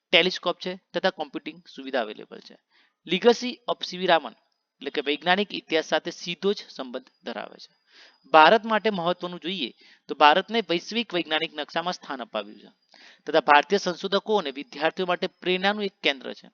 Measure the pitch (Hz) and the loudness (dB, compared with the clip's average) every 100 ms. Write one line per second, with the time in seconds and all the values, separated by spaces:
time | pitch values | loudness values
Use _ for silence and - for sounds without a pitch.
0 | _ 170 180 - 180 170 185 185 _ 175 | _ 2 4 -2 -6 -6 -8 -12 _ -4
1 | 190 - 147 156 160 170 - - 135 131 | -2 -4 -8 -12 -12 -14 -18 -16 -6 -4
2 | 107 110 110 107 - - _ _ _ _ | -4 -10 -18 -20 -20 -20 _ _ _ _
3 | 160 175 240 233 247 - - 247 - 180 | -6 2 2 2 -2 -8 -8 -8 -8 -4
4 | 180 165 123 - _ _ _ _ 135 151 | 2 2 2 -14 _ _ _ _ -8 -4
5 | 139 147 165 190 202 175 - 160 - 156 | -2 -2 0 0 -2 -8 -4 -2 0 -2
6 | 170 - 175 175 196 208 - - 127 127 | -4 -10 -10 -4 -4 -4 -8 -14 -12 -12
7 | - _ 113 - - - - _ _ - | -14 _ -12 -12 -12 -16 -20 _ _ -20
8 | - _ _ 156 156 220 226 214 220 190 | -20 _ _ 8 8 8 4 0 0 0
9 | 170 180 180 175 170 190 113 - - _ | -2 -2 -6 -8 -8 -6 -6 -10 -20 _
10 | - 143 147 175 190 226 180 170 - 220 | -10 6 6 6 2 -2 -2 -4 -2 -6
11 | 226 175 156 156 160 151 143 165 175 - | -2 -4 -2 -2 -4 -8 -8 -4 -4 -6
12 | - 135 113 110 104 107 107 _ _ - | -8 -10 -6 -8 -8 -14 -20 _ _ -20
13 | - - - 156 151 147 - 196 185 165 | -20 -16 0 2 6 6 4 0 -2 -6
14 | 190 196 - 208 147 135 139 147 160 - | -2 -2 0 -2 -2 -8 -12 -4 -2 -2
15 | 180 175 185 _ 175 185 196 214 196 - | -2 -2 -4 _ -4 0 0 -2 -6 -4
16 | 151 135 120 107 113 | -4 -2 -8 -14 -18